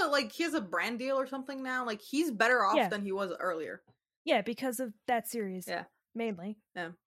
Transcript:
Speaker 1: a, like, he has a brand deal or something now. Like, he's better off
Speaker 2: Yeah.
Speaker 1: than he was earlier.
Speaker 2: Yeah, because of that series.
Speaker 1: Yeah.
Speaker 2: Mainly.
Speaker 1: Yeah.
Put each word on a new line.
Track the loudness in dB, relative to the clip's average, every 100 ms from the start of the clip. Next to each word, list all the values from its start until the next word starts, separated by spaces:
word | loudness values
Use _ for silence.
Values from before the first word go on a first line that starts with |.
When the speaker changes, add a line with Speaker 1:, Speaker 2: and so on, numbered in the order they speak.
Speaker 1:
a, | 4
like, | 2 0
he | -2
has | 0
a | 0
brand | -2 -2 -2 -2
deal | -2 0
or | -2
something | -4 -8 -8
now. | -4 -2
Like, | -2 -4
he's | -2 0 2
better | 4 6 6
off | 6 6
Speaker 2:
Yeah. | 4
Speaker 1:
than | 2
he | -2
was | -2 -2 -2
earlier. | -2 -2 -4 -10 _ _ _ _
Speaker 2:
Yeah, | 2 2
because | 2 -4 -4 -2
of | -6 -6 0
that | 0 0
series. | -4 -4 -6 -6
Speaker 1:
Yeah. | -6 -8 _ _
Speaker 2:
Mainly. | -6 -4 -4 -8 -10 _ -8
Speaker 1:
Yeah. | -8 -10